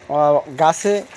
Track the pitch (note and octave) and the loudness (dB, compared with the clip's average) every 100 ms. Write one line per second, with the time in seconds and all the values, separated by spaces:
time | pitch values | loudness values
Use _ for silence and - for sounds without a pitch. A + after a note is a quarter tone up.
0 | - D3 D3 D3 - C3 D#3 E3+ G3+ G3+ | -6 0 2 2 -2 0 0 0 -2 -4
1 | E3 | -6